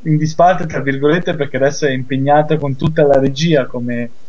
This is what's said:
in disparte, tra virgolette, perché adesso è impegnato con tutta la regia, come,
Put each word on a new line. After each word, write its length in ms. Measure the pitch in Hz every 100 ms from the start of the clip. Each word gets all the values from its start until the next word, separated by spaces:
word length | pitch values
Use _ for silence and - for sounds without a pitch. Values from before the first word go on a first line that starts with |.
in 140 | 160 151
disparte, 480 | 151 - 175 185 165
tra 140 | 147
virgolette, 540 | 135 135 147 170 175 156
perché 220 | - 127
adesso 280 | 139 147 147
è 60 |
impegnato 680 | 131 123 135 139 147 151 156
con 180 | 143 131
tutta 300 | 156 160 143
la 140 | 139
regia, 480 | 135 135 165 147 123
come, 420 | 123 120 120 117 -